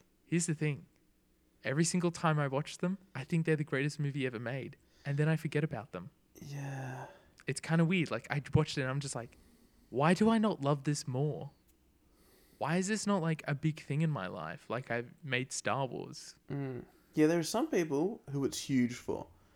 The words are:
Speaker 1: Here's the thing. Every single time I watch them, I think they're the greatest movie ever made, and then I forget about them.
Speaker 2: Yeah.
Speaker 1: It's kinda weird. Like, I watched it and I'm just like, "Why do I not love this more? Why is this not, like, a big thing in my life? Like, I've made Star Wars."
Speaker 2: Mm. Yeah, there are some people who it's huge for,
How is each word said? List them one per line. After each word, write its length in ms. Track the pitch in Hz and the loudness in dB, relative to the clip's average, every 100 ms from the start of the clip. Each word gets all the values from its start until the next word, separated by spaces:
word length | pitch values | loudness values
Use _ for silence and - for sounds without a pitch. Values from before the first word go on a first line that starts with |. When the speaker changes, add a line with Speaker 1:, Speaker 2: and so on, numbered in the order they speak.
| _ _ - | _ _ -4
Speaker 1:
Here's 220 | 170 170 | -2 -2
the 80 | 151 | -2
thing. 300 | 151 135 - _ _ _ _ _ _ _ | -2 -4 -10 _ _ _ _ _ _ _
Every 200 | 113 143 | -2 2
single 280 | 165 180 175 | 2 2 0
time 280 | 170 165 151 | 2 2 2
I 80 | 143 | 2
watch 320 | 135 - - | -2 -4 -4
them, 180 | 180 196 - 135 | -4 -4 -8 -10
I 80 | |
think 220 | 135 165 160 | -2 0 2
they're 100 | 151 | 2
the 80 | |
greatest 360 | 147 135 147 147 | 0 0 -2 -2
movie 260 | 143 139 127 | -4 -2 -2
ever 140 | 120 | -2
made, 360 | 117 135 151 - _ _ 143 | -6 -6 -8 -12 _ _ -4
and 120 | 143 | 0
then 120 | 151 | 2
I 60 | 160 | 2
forget 280 | 151 147 | 0 -2
about 280 | 156 117 107 | -2 -4 -8
them. 180 | 90 90 _ _ - | -10 -10 _ _ -20
Speaker 2:
Yeah. 640 | 143 143 139 135 131 131 131 - _ _ - | -12 -10 -8 -8 -8 -10 -12 -18 _ _ -6
Speaker 1:
It's 140 | 135 | -6
kinda 240 | - 165 165 | 2 4 6
weird. 260 | 185 143 | 4 2
Like, 160 | 117 - | -2 -2
I 120 | 147 - | -4 2
watched 240 | 151 151 - | 4 4 0
it 40 | |
and 80 | 131 | -2
I'm 100 | 139 | -2
just 160 | 139 123 | -4 -6
like, 220 | 120 - _ _ _ _ - | -10 -16 _ _ _ _ -6
"Why 240 | 120 156 | 2 4
do 160 | 185 214 | 6 6
I 80 | 226 | 6
not 240 | 214 156 | 2 2
love 220 | 139 143 | 2 2
this 240 | 147 147 - | 0 -2 -2
more? 440 | 127 151 - 143 _ _ _ _ _ _ _ _ _ _ - | 0 0 -2 -8 _ _ _ _ _ _ _ _ _ _ -4
Why 200 | 135 175 | 0 2
is 100 | 190 | 2
this 200 | 214 202 | 0 2
not, 140 | 196 | 2
like, 220 | 165 156 - | 2 0 -2
a 80 | 139 | 0
big 260 | 160 151 | 0 -2
thing 180 | - 143 | -4 0
in 80 | 160 | 0
my 180 | 127 92 | 0 -4
life? 380 | 98 78 90 - | -6 -8 -8 -6
Like, 220 | 117 - | -6 -2
I've 220 | 117 120 - | -4 -4 -12
made 280 | 143 123 131 | -4 -2 -2
Star 320 | - 104 120 131 | -4 -2 -2 -2
Wars." 500 | - - 143 - - - | -4 -10 -12 -16 -18 -8
Speaker 2:
Mm. 320 | 139 135 123 - _ _ | -6 -4 -8 -12 _ _
Yeah, 140 | 151 151 | 4 6
there 120 | 170 | 6
are 40 | |
some 240 | 156 220 320 | 2 0 0
people 540 | 220 160 139 185 233 - | 0 2 2 0 -2 -6
who 120 | 139 135 | -2 -2
it's 140 | - | -2
huge 340 | - 131 120 123 | 0 2 2 0
for, 300 | - - - - _ | -6 -6 -8 -18 _